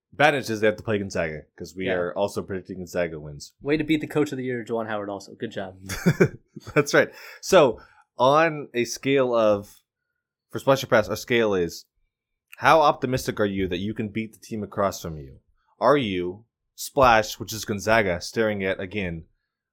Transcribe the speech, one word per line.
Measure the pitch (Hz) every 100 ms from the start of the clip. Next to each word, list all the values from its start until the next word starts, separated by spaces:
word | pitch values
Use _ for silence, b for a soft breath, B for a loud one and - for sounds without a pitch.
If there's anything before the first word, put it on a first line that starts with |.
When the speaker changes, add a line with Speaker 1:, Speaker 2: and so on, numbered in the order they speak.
| _
Speaker 1:
Bad | 92 151 143
news | 113
is | 110
they | 107
have | 107
to |
play | - 104
Gonzaga, | 98 92 82 76 - -
'cause | 85 90
we | 92
Speaker 2:
Yeah. | 90
Speaker 1:
are | 87 95
also | 101 104
predicting | 87 95 87 92
Gonzaga | 87 90 87 78
wins. | 76 73 - _
Speaker 2:
Way | 139 156
to |
beat | 147 156
the | 151
coach | 156 147
of | 131
the | 127
year, | 120
Juwan | 110 113 110
Howard, | 107 101
also. | 98 -
Good | 107 113
job. | 104 95 92 95 - - -
Speaker 1:
<laughs> | - - _ - - 156
That's | 147
right. | 156 117 B B B
So, | - 185 135 101 B B B -
on | 127 151 165 151 135
a | 120 117
scale | - 135 139 127 117
of, | 107 104 101 - _ _ _ _ _ _ _
for | 113
Splash | 139 131
or | -
Pass, | 117 101
our | 107
scale | - 120 110
is, | 95 85 - - _ _ _ _ _ _ -
how | 127 160
optimistic | 147 151 127 127 - 107
are | 104
you | 95 92
that | 87
you | 101
can | 110 107
beat | 110 110
the | -
team | - 110
across | 98 104 98 -
from | 90 78
you? | 67 71 _ _ _ -
Are | 117 147
you, | 110 90 87 101 _ _ _ -
Splash, | - - 127 110 110 -
which | 104
is | 110 -
Gonzaga, | 101 107 113 95 87
staring | - 117 110 101
at, | 95 95
again, | 95 104 92 82 82 _ _ _ _